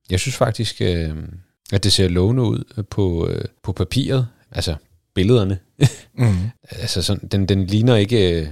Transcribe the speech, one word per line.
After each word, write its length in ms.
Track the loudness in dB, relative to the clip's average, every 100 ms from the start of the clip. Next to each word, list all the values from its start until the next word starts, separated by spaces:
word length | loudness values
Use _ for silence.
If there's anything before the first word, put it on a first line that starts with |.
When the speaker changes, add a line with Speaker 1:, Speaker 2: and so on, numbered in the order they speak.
| -4
Speaker 1:
jeg 100 | -2
synes 160 | -2 -2
faktisk, 400 | -2 -2 -4 -2
øh, 300 | -2 0 -4 -6 -10 -16 -20 _ -4
at 120 | -2
det 80 | 2
ser 160 | 2 2
lovende 340 | 2 2 2
ud 400 | 0 -2 -6 -10 -6
på, 380 | -2 -2 0 -2
øh, 160 | -4 -8 _
på 100 | -8
papiret, 540 | -4 -2 -2 0 0 -2 -8 _
altså 220 | -6 -4 -6 _ _ _
billederne. 440 | 0 4 4 2 -2 -8 0
<laughs> 100 | 0 0 -12 -2
Speaker 2:
Mhm. 160 | 2 2 -2 -8 -16
Speaker 1:
Altså 320 | -10 -6 -4
sådan, 260 | -2 -4 -2
den, 180 | 0 2
den 180 | 2 2
ligner 300 | 2 4 4
ikke, 440 | 4 2 2 0
øh, 60 | -4